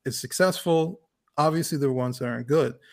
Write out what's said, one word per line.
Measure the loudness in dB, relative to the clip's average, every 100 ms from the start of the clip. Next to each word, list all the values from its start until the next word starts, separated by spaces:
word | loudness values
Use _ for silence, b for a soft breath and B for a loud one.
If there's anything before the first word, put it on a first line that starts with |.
is | -8 -6
successful. | -4 0 2 2 0 2 0 -4 _ _ _ 0
Obviously, | 2 2 0 0
there | 0
are |
ones | 0 -2 -4
that | -6
aren't | -6 0
good. | 2 2 -2 B